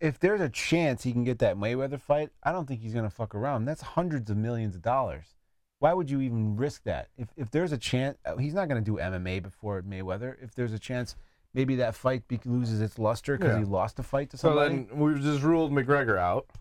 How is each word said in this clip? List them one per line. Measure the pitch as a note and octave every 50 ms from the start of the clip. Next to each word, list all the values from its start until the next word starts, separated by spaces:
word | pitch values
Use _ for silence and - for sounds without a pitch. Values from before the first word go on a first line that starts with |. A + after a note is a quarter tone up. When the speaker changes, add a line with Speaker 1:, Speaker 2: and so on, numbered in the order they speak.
Speaker 1:
if | E3 D#3 C3 -
there's | - F#3 G#3+ G#3
a | F3 C3
chance | - - - - D3+ - E3 D3 B2 - -
he | B2+ A#2
can | B2 A#2+
get | B2+ B2 A#2+
that | B2 G#2 F#2
Mayweather | G2 G#2 A2 B2 C3 C3+ C#3 C#3+ C3+
fight, | - - D3 D3+ D3+ - _ _ -
I | D3 E3+
don't | F#3 D#3+
think | C3+ C3+ A2
he's | A2 A2 A2
gonna | A#2+ A2 G#2+
fuck | - - A#2 G#2 -
around. | G#2 A#2 C#3+ C#3 A2+ A2
That's | C3+ D#3+ - -
hundreds | - - E3 F3 F3+ D#3 C3+ A2 A2
of | G#2
millions | G#2 G#2+ A#2 A#2+ A#2 A2 G#2 F#2
of | F2+ D#2+
dollars. | A2+ B2 C3+ B2+ G2 C#2 D2+ D#2 _ _ _ _ _ _ _ _ _ _ -
Why | C#3 D#3 F3+
would | F#3 E3+ C3+
you | C#3 C#3
even | C3+ B2+ A#2 A2+ G#2+ G#2+ G#2
risk | G#2+ B2+ - - - -
that? | - E2+ C2 - - _
If, | - B2 - -
if | - C3 G#2+
there's | - D#3 F3+ F3 D3+
a | A2+
chance, | - - - B2+ C3+ C#3 - _ -
uh, | - E2
he's | B2 C3 D3 D#3
not | G3+ F#3+ D3+
gonna | C3+ A2+
do | G#2 A2 G#2+ -
M | E2+ F#2 F#2+
M | F2+ F2+
A | F#2 F#2 G2
before | F2 G2 - _ - G#2 G2+ F#2+ F2+
Mayweather. | G2 G2 F#2 F#2+ F#2 F#2 G#2 A#2+ C3 B2+ - B2+
If | A2 -
there's | B2+ B2 A#2 A2
a | G#2
chance, | - - B2+ B2 A#2+ - - - - _ _ _ _ _ -
maybe | C3 C3+ C3 C3+
that | B2 B2 A2 G2+
fight | - - B2+ C3 B2 - -
be-, | B2+ A2 -
loses | B2+ A#2+ B2 B2 A2+ A2 G#2+
its | G#2+ G#2 - -
luster | A2 G#2+ A#2 - - - C#3+ C3
'cause | F#3 C#3+
Speaker 2:
Yeah. | G#2+ A2
Speaker 1:
he | G#2+
lost | G2 G2 F#2 F#2+ A2 - -
a | C3
fight | - - C#3 C#3+ -
to | -
Speaker 2:
So | B2+ - E3
Speaker 1:
somebody. | D3+ D3 D3 D3 C#3+ C3 B2
Speaker 2:
then | G2 A#2+ D3
we've | D3 D3+ D3+ C#3
just | C#3 D3+ D3 C#3 C#3
ruled | D#3 E3+ E3 D#3+ C#3+ C#3+
McGregor | C#3+ B2 B2+ C#3+ C#3+ C3 A#2 G2+ F#2
out. | F2 F2+ G2 C3 - - - -